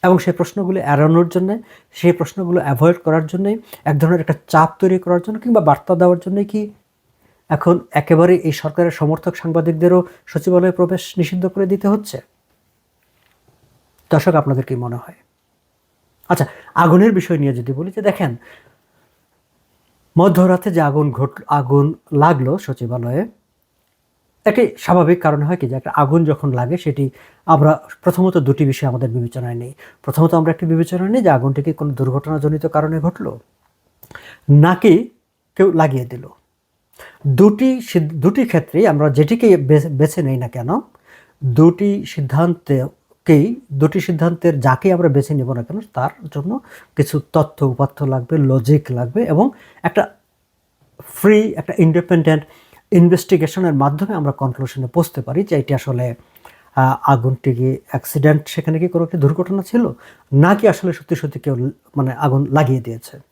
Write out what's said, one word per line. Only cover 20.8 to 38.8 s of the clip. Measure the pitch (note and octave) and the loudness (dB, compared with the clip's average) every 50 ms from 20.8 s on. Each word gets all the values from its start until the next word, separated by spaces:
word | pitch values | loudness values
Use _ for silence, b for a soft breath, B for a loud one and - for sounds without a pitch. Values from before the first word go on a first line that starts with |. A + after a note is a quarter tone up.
আগুন | D#3 C#3+ C#3 D3+ D3+ D3 | 0 0 0 0 -2 -2
ঘট-, | A#2+ A2+ C3+ C#3 - - - | -2 -4 -6 -6 -6 -12 -6
আগুন | - D3 D3 C3 B2 C#3 C#3+ C#3+ D3+ D#3+ - _ _ D#3 | -4 -2 -2 0 2 2 2 2 2 -2 -6 _ _ 0
লাগলো | C#3+ D3+ E3 E3+ C#3 C3 B2+ D3+ | 2 4 4 2 2 0 -2 -4
সচিবালয়ে, | G3+ - - C3+ - B2 A2+ A#2+ B2 A#2 A#2+ B2+ D3+ G#3 A#3 _ _ _ _ _ _ _ _ _ _ _ _ _ _ _ _ _ _ _ _ _ _ _ | -4 -6 -10 -10 -8 -8 -8 -6 -6 -6 -4 -4 -4 -6 -6 _ _ _ _ _ _ _ _ _ _ _ _ _ _ _ _ _ _ _ _ _ _ _
একটি | A3 G#3 - A#3+ - - | 0 2 2 0 0 -2
স্বাভাবিক | - - - F3 F3+ E3 D3+ F3+ F3 | -8 -2 2 2 4 4 4 2 2
কারণ | - D#3+ D3 C#3+ D3 | 2 -2 0 0 0
হয় | D3 F3+ | -2 -2
কি | F3 - | -4 -4
যে | B2 B2+ | -6 -6
একটা | C3+ - - - | -8 -8 -6 -2
আগুন | - D3 C3+ D3+ E3+ E3 | 0 0 2 2 2 2
যখন | D3+ D3 - - C#3+ | 0 -2 -2 -2 -4
লাগে | B2+ B2 B2 B2 E3 | -2 -2 -4 -4 -4
সেটি | F3 - D#3 C3+ - C#3 C3 b b b b b b b | -4 -4 -6 -4 -2 -4 -6 b b b b b b b
আমরা | - D#3+ D3 D3+ D#3 D#3 - - - - _ | 0 2 4 4 4 2 0 -4 -18 -20 _
প্রথমত | _ F3+ F3 - F#3 F#3 F3 | _ -2 0 2 0 2 2
দুটি | F3 C#3 C3 C3+ - D#3 | 0 0 0 0 0 0
বিষয় | C#3 C3+ - - C#3 | -2 0 -2 -2 -4
আমাদের | A#2+ B2+ C3+ B2 | -2 -2 -4 -4
বিবেচনায় | A2+ B2+ A#2 A#2 - C3 B2 A#2+ A#2+ | -4 -4 -6 -6 -8 -8 -8 -8 -8
নেই। | A#2 A#2+ B2 C#3 B B B B B | -10 -10 -14 -16 B B B B B
প্রথমত | _ - C3+ - D#3+ D#3+ F3 | _ -6 0 2 2 4 4
আমরা | E3 D#3+ D#3+ | 2 0 0
একটি | D#3+ - F3+ | -2 -2 -2
বিবেচনায় | D#3+ E3 D#3+ E3+ E3 F#3 F3+ F#3 G3 | -2 0 0 0 -2 -2 -4 -2 0
নিই | A3 C4 | 0 2
যে | G#3+ F#3 | 2 2
আগুনটি | D3 B2+ A#2+ C#3 C3+ D3 C#3 | 2 2 2 -2 -2 -2 -4
কি | D#3+ D3+ | -4 -4
কোনো | - D#3 D3 | -4 -6 -6
দুর্ঘটনাজনিত | C3+ A#2 C3 C3 B2+ C#3 C#3 D#3 D#3 D3+ C#3 D3+ D3+ D3+ D3+ | -4 -4 -4 -2 -2 -4 -4 -4 -6 -2 -2 -2 -4 -2 -4
কারণে | D#3+ - D3+ D#3 D#3 D#3+ D#3+ | -2 -2 -2 -2 -2 -4 -2
ঘটলো | D3 F3 F3+ - - - - A#2 _ _ _ _ _ _ _ _ _ _ _ _ - _ B B B B B B B - | -4 -4 -4 -4 -12 -12 -12 -14 _ _ _ _ _ _ _ _ _ _ _ _ -20 _ B B B B B B B 4
নাকি | C#3+ D3 D3+ E3+ F3+ F3+ - - - F#3+ A#3 - _ _ _ _ _ _ _ _ _ | 6 6 6 6 4 4 4 4 4 4 2 -4 _ _ _ _ _ _ _ _ _
কেউ | - F#3+ G3 | 0 2 2
লাগিয়ে | E3+ D#3+ D#3+ D3+ C3 C3 B2 | 4 2 0 0 0 -4 -6
দিল। | A#2+ B2+ A#2+ - - _ _ _ _ _ _ _ _ _ _ _ _ B B B B B B - | -8 -14 -16 -18 -20 _ _ _ _ _ _ _ _ _ _ _ _ B B B B B B -4
দুটি | C#3+ C3 A#2+ F#3+ G#3+ G#3 G#3 B3+ C4 C4 B3+ | -2 4 6 6 6 6 4 0 0 0 -2
সিদ-, | A#3 - - F3+ D#3 D3+ E3 | -6 -4 -2 -2 -2 -2 -6
দুটি | D#3 B2 F3 G#3 C4+ B3 | -2 -2 0 0 0 -2
ক্ষেত্রেই | A#3+ - E3 C#3+ - - E3 | 0 0 -2 -2 0 0 2